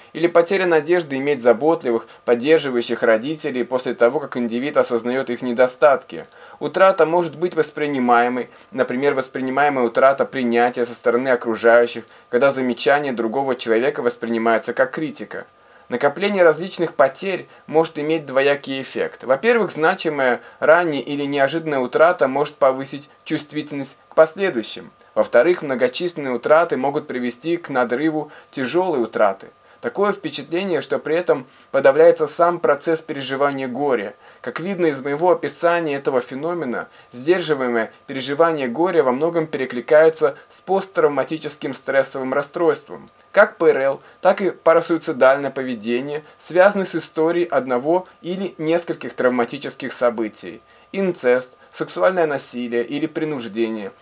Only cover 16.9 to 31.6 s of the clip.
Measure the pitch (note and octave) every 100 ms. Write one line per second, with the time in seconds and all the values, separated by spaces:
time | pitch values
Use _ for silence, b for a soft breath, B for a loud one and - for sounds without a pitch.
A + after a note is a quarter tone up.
16.9 | - C3+ - G3 F3+ - B - D3+ D#3+
17.9 | D#3 D3+ D#3+ C#3 C3 C#3 C#3 C#3 C3+ C3
18.9 | G#2+ E2+ - A#2+ C3+ A3+ A#3 F3+ D3+ E3
19.9 | F#3+ E3+ C#3+ C3 - B B - E3+ E3+
20.9 | C#3 D3 C#3+ C#3+ C#3+ C3+ D#3+ D#3+ C#3 B2
21.9 | D3 E3 F3+ C3+ C3+ D3 - C3+ C3 C3+
22.9 | C#3+ - b - D3+ - D3+ D3 C#3+ C3
23.9 | - _ - D#3+ G3+ F#3+ B2 G#2 - E2
24.9 | _ b A2 G#2 A#2+ D#3+ F3+ D3 B2+ B2
25.9 | - F3 - C3+ A#2+ C#3+ D#3 E3+ C#3 C#3
26.9 | D3 D3 B2+ B2 A#2 D#3+ E3+ D#3+ C3 A#2
27.9 | B2 D#3+ D#3 D3 B B C#3+ B2 F3 F#3
28.9 | C#3 A2 A2+ G#2 G2 - _ b b A#2+
29.9 | F3 G3+ G3+ D3+ C#3+ C3 E3+ G3 D3+ -
30.9 | A2+ D3 E3 E3+ C#3+ - B